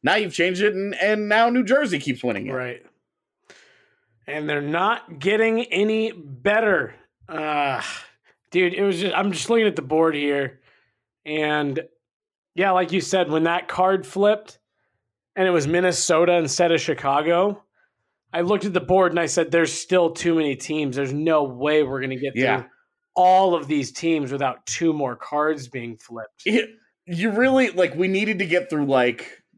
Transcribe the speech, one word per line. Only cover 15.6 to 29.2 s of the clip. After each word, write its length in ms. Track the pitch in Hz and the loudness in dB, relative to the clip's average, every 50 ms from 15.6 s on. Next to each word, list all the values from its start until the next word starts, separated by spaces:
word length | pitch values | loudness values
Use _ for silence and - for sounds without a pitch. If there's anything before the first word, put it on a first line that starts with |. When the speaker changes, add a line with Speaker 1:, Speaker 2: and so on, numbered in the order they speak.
| 139 143 | 2 2
Speaker 2:
Minnesota 640 | 165 175 185 180 170 - - - 170 156 170 175 175 | 0 2 2 2 0 0 0 2 2 4 4 4 4
instead 380 | 175 160 139 - - 175 165 | 2 2 0 0 0 2 2
of 80 | 165 156 | 2 2
Chicago, 840 | - - 147 - - 139 135 147 151 165 170 175 190 208 202 - - _ _ _ _ _ _ _ _ _ _ _ _ _ | 0 -2 -4 -2 -2 0 0 0 2 2 2 2 2 0 -2 -4 -12 _ _ _ _ _ _ _ _ _ _ _ _ _
I 100 | - 170 | -4 -4
looked 240 | 175 180 208 196 202 | 0 0 0 0 -2
at 80 | 208 170 | -2 -2
the 60 | 175 | -2
board 300 | 135 - 185 190 185 175 | 0 2 4 4 4 4
and 80 | 160 175 | 2 0
I 60 | 170 | -2
said, 260 | 139 - 175 165 139 | 0 0 -2 0 2
"There's 220 | 165 170 165 156 - | 2 2 2 2 -2
still 380 | - - - 180 185 175 165 | -6 -4 0 2 2 2 2
too 240 | 165 - - 170 165 | 0 -2 -2 0 0
many 200 | 160 156 147 135 | 2 0 0 -2
teams. 400 | 135 - - 156 156 151 139 123 | -6 -6 -6 -4 -4 -4 -4 -4
There's 180 | 135 139 131 135 | -4 -4 -4 -4
no 300 | 147 156 165 160 151 143 | -2 0 2 2 2 2
way 380 | 135 123 123 135 151 156 156 | 0 -4 -4 -2 2 2 2
we're 200 | 147 127 135 131 | 2 2 -2 -4
gonna 140 | 131 135 131 | -6 -6 -6
get 200 | 127 139 139 127 | -6 -6 -6 -2
Speaker 1:
Yeah. 260 | 117 127 123 107 110 | 0 0 0 0 0
Speaker 2:
through 80 | 120 - _ _ _ _ _ _ _ _ _ | -2 -8 _ _ _ _ _ _ _ _ _
all 400 | - 185 185 185 185 196 185 175 | 4 4 6 6 6 6 4 2
of 120 | 165 143 139 | 0 0 -2
these 240 | 156 147 131 - | -2 -2 -2 -4
teams 400 | - - 165 165 165 156 143 127 | -8 -6 -2 0 0 0 -2 -4
without 340 | 139 135 139 131 123 - _ - | -4 -4 -4 -4 -4 -6 _ -10
two 260 | - - 170 165 156 | -6 -2 0 0 0
more 220 | 151 139 127 120 | 0 -2 -4 -6
cards 520 | - - - 151 147 151 156 156 143 131 120 | -8 -10 -4 -2 0 0 0 0 -2 -6 -10
being 300 | - 131 120 117 110 - | -12 -10 -10 -10 -12 -14
flipped." 460 | - - 120 117 110 - - _ - | -18 -18 -16 -16 -16 -16 -18 _ -4
Speaker 1:
It, 240 | 180 214 262 - - - _ _ _ _ _ _ - | 0 0 0 0 -2 -8 _ _ _ _ _ _ -10
you 240 | 175 165 190 226 | -6 -4 -2 -2
really, 400 | 202 220 247 269 262 269 254 202 | 0 2 2 4 4 4 2 2
like, 240 | 165 185 180 160 131 | 2 0 0 0 0
we 120 | 156 185 185 | 0 0 0
needed 300 | 190 190 214 214 220 180 | 0 0 0 -2 -2 -4
to 60 | 202 | -2
get 240 | 165 170 180 180 - | 0 0 -2 -2 -2
through, 160 | 160 151 143 | -2 -2 0
like, 560 | 135 135 127 123 123 120 - | 2 2 2 2 2 0 -4